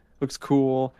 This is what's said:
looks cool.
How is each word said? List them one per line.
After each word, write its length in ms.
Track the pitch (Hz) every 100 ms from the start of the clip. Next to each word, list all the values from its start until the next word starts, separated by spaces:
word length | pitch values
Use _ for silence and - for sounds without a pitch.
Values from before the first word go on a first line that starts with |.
| _ _
looks 160 | 135 -
cool. 560 | - 139 135 131 131 -